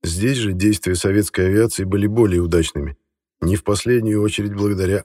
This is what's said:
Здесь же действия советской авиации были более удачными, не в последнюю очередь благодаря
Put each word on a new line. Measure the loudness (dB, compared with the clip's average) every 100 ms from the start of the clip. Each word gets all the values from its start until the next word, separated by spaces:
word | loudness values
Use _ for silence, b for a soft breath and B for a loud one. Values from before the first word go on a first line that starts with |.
Здесь | -6 -2 -2 -2
же | -2
действия | 0 2 2 0
советской | -2 2 2 0 0 2
авиации | 2 2 0
были | -2 0 0
более | 2 2 2
удачными, | 2 0 0 -4 -8 -10 _ _ _ _
не | -2 -2
в |
последнюю | -2 -2 2 0 2 0
очередь | 0 -2 -6
благодаря | -2 -2 0 0 -2